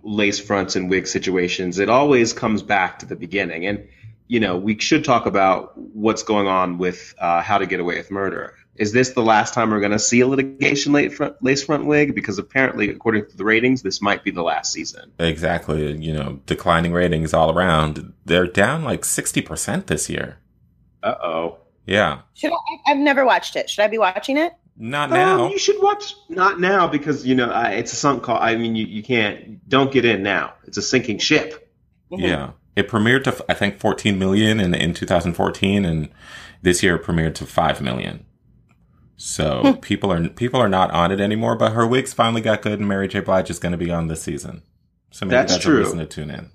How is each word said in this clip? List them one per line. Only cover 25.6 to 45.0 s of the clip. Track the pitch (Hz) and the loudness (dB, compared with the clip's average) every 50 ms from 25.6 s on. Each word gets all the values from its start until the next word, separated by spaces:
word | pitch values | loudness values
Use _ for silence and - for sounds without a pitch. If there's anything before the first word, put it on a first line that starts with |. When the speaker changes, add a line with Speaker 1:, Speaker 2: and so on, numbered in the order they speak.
| - 392 415 415 381 | 0 0 2 4 2
Speaker 1:
watch, | 403 415 403 - - - - _ _ | 2 2 0 -6 -14 -16 -18 _ _
not | 320 185 185 196 196 175 | -2 2 2 2 4 2
now, | 180 185 196 196 175 | 2 2 4 4 4
because, | 151 143 147 147 156 143 - - | 2 2 -2 0 0 -4 -2 2
you | 127 131 | 2 4
know, | 127 123 113 | 4 4 2
uh, | 95 110 120 110 98 | 0 0 0 0 0
it's | 110 120 - - | -2 -4 -4 -6
a | |
sunk | - - 147 135 120 - | 0 2 2 2 2 0
call. | - 113 - | -2 0 0
I | - 113 117 | 2 2 0
mean, | 113 117 117 113 | 0 -2 -2 -2
you, | 110 110 | -2 -4
you | - 95 107 104 | -4 -6 -10 -4
can't, | - 127 117 107 104 - - - - 107 - _ - | 0 0 2 2 0 -2 -6 -14 -18 -20 -20 _ 2
don't | - 131 139 127 | 4 4 4 4
get | 135 127 117 | 2 2 4
in | 120 110 95 95 | 4 2 2 0
now. | 101 98 85 69 - - _ _ | 0 0 -2 -2 -6 -10 _ _
It's | - - | -10 -8
a | 104 | -6
sinking | 98 - - 127 117 - 104 92 | -4 0 0 0 0 0 -4 -4
ship. | - - 156 143 - - - - - _ _ _ _ _ _ _ _ _ | 0 2 2 2 0 -2 -12 -16 -20 _ _ _ _ _ _ _ _ _
Speaker 3:
Mm-hmm. | 175 190 180 | -8 -4 -2
Speaker 2:
Yeah. | 87 85 73 69 67 71 _ _ _ _ | -2 -2 -2 -6 -10 -14 _ _ _ _
It | 101 98 | -2 -2
premiered | - - 110 107 117 127 135 135 | 0 0 2 4 4 2 2 2
to, | 127 - - - - | -2 -4 -4 -4 -4
I | 87 | -2
think, | - 104 101 101 - | 0 0 -4 -4 -2
fourteen | - 107 - - - 110 101 | -2 -2 -2 0 0 -2 0
million | 92 95 95 95 104 110 110 110 110 | 2 2 2 4 4 4 4 2 2
in, | 98 87 87 | 2 0 0
in | - - 87 85 | 0 0 -2 -2
two | - 90 | -4 -2
thousand | - 95 87 85 87 82 | 0 0 0 0 0 -2
fourteen, | - 92 90 87 - - 95 98 104 98 | 0 -2 -2 0 0 0 0 2 2 0
and | 87 82 80 76 - - - - - - - - - - _ | 0 -2 -2 -4 -6 -12 -20 -20 -20 -20 -20 -20 -20 -20 _
this | - 90 90 - | 2 2 2 4
year | - 95 87 | 4 2 2
it | 82 - | 2 -2
premiered | - 87 82 80 80 78 | -2 -2 0 0 -2 -4
to | - - | -6 -12
five | - - - 82 76 - - | -4 -2 0 0 0 0 -2
million. | 73 64 62 64 50 50 50 - - _ _ _ _ _ _ _ _ _ _ _ _ _ _ _ _ _ _ | -4 -6 -4 -4 -6 -8 -10 -12 -18 _ _ _ _ _ _ _ _ _ _ _ _ _ _ _ _ _ _
So | _ - - - - 78 76 67 - | _ -12 -10 -4 -2 -2 -2 0 2
Speaker 3:
Hmm. | - 277 262 - | 4 2 2 2
Speaker 2:
people | - - 101 98 - 98 | -2 -4 -2 -2 0 0
are, | 90 82 82 82 | 0 0 0 -2
people | - - 120 123 - 131 | -4 -4 -4 0 2 2
are | 120 101 | 2 4
not | 95 92 92 - | 4 2 2 2
on | - 82 98 92 | 2 2 2 2
it | 98 98 | 2 0
anymore, | 101 104 107 110 113 117 117 | 0 0 0 0 0 -2 0
but | 110 117 110 110 | 2 0 0 2
her | 117 117 | 2 2
wigs | 113 123 131 131 - - | 2 2 0 0 -2 0
finally | - 120 113 117 113 | 0 0 2 2 0
got | 107 113 107 104 | 0 0 -2 0
good, | - 107 104 101 | 0 -4 -2 -2
and | 104 | -2
Mary | 101 98 98 98 | -2 0 0 -2
J. | 92 - 101 | -2 -2 -4
Blige | 92 - 95 95 92 - | 0 2 0 0 0 -2
is | 87 - | -6 -6
gonna | - 87 87 | -4 -4 -4
be | 82 87 85 | -2 -2 -2
on | 85 85 85 | -2 -2 -2
this | 80 80 - - | -4 -6 -6 -6
season. | - 78 71 - 69 - - _ _ _ _ _ _ _ _ | -8 -8 -8 -10 -12 -16 -16 _ _ _ _ _ _ _ _